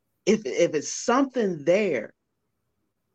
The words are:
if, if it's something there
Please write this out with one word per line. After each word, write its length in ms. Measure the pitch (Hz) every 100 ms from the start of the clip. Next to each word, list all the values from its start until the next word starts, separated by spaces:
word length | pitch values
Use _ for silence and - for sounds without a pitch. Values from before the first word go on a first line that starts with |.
| _ _ -
if, 180 | 214 131
if 280 | 113 170
it's 180 | 160 135
something 680 | - - 247 269 254 202 165
there 480 | 139 190 202 127 - _ _ _ _ _ _ _ _ _ _